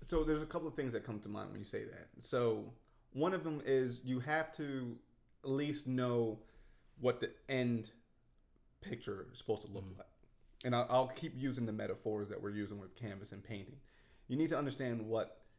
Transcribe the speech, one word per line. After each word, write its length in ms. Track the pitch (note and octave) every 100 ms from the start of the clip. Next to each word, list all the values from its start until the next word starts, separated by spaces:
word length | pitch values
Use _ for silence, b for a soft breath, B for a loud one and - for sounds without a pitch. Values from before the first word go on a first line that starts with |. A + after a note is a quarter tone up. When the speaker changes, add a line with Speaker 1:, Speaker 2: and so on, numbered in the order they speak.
| -
Speaker 1:
So 180 | E3
there's 180 | D#3 D3+
a 40 | D#3
couple 200 | F3 D#3+
of 60 |
things 180 | D3 C3
that 120 | A2+
come 160 | - G#2+
to 80 | G#2
mind 220 | G#2 G2+
when 80 | G2+
you 60 | G2+
say 180 | G#2+
that. 240 | G#2 F#2 D#2+ -
So 400 | - B2+ A#2+ G#2+ G#2 - - b b
one 200 | - E3+
of 100 | F#3
them 180 | D#3+ D3
is 360 | - C3 B2+ A#2+
you 160 | B2+ B2+
have 320 | C#3 D#3 D#3+ -
to 400 | D3 C3+ B2 A#2 - - _ _
at 60 | C3+
least 360 | C3+ D3 D3 B2+
know 520 | B2+ B2+ A#2+ A2+ G#2+ b b b b b -
what 200 | A#3 -
the 100 | - - -
end 420 | C3 B2 A#2 G#2 - - _ _ _ _ _ - -
picture 460 | G3 A#2+ - G2 -
is 60 | -
supposed 240 | - G#2+
to 60 | -
look 120 | F#2+
Speaker 2:
Mm-hmm. 140 | F#2+ F2+
Speaker 1:
like. 80 | - - - - - -
And 100 | B2+
I'll, 120 | A#2+ B2
I'll 160 | B2+ B2+
keep 260 | - E3 B2+
using 300 | C3+ A#2+ A2+
the 60 |
metaphors 560 | G#2+ G#2 G2+ A2+ G#2+ G#2
that 120 | F#2+
we're 80 | G#2
using 300 | G#2 G2 G2+
with 160 | F#2+ -
canvas 340 | A2+ G2 G2+
and 140 | G#2
painting. 320 | - G#2 G2 - - b b b b
You 100 | C3
need 120 | D#3+
to 100 | D#3
understand 480 | C#3+ B2 B2+ A#2 A2
what 360 | A2 - - b